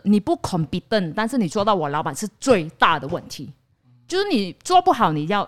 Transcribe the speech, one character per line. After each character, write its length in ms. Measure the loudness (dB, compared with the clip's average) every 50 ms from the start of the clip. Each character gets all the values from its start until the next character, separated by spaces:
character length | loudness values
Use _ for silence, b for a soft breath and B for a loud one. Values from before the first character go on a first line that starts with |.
| 0
你 160 | 2 2 2
不 180 | 2 0 -4
competent， 720 | -4 -4 -4 -4 -4 -4 -4 -6 -8 -4 -2 -2 -2 -2 -2 -4
但 120 | -4 -4
是 100 | -2 -2
你 100 | -2 -2
做 180 | -2 -2 0 0
到 80 | 2 2
我 160 | 0 0 -2
老 120 | -2 -4
闆 160 | -4 -4 -6
是 120 | -8 -10 -10 -12 _
最 260 | 0 2 2 2 0 -4 0
大 200 | 2 4 4 4 2
的 100 | -2 -6
問 100 | -8 -8 -8
題。 240 | -10 -14 -14 -14 -16 -18 _ _ _ _ _ _ _ _ _ _
就 120 | -6 -4 -2
是 60 | -2 0
你 260 | 0 -2 -2 -4 -8 _ -2
做 160 | 2 4 4
不 140 | 4 4 2
好 180 | 2 2 0
你 140 | 0 0 -2
要， 200 | -2 -2 -2 -2